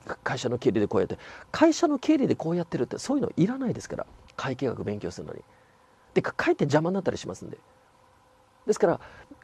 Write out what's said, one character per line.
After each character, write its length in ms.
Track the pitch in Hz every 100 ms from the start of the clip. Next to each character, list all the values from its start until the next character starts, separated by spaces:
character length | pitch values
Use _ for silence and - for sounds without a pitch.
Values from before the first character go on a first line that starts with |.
| - -
会 160 | - 139
社 100 | 113
の 80 | 123
経 140 | 127
理 80 | 107
で 80 | 104
こ 100 | 104
う 40 |
や 40 | 90
っ 20 |
て。 120 | 98 - - -
会 200 | - 330
社 160 | 302 330
の 120 | 285
経 180 | - 311
理 100 | 208
で 60 |
こ 160 | - 160
う 60 | 175
や 80 |
っ 20 | 165
て 140 | 151
る 60 | 123
っ 20 |
て、 100 | -
そ 160 | -
う 40 | 277
い 20 |
う 40 |
の 80 | - -
い 80 | 190
ら 140 | 269
な 100 | 247
い 60 | 120
で 60 |
す 60 | -
か 100 | -
ら。 100 | - - - -
会 200 | 135 123
計 100 | 135
学 140 | 107
勉 160 | 101 104
強 120 | 87
す 100 | -
る 60 | 76
の 80 | -
に。 80 | - _ _ _ _ _ _ 196
で、 80 |
か-、 100 | -
か 160 | - 311
え 40 |
っ 20 | 349
て 80 |
邪 180 | 147 151
魔 80 | 160
に 60 | 196
な 60 |
っ 20 |
た 80 | -
り 60 | 98
し 80 | -
ま 80 | 92
す 100 | 82
ん 60 |
で。 80 | - _ _ _ _ _ _ _ _ _ _ -
で 80 |
す 60 | 214
か 80 | 180
ら、 120 | 151 - - - -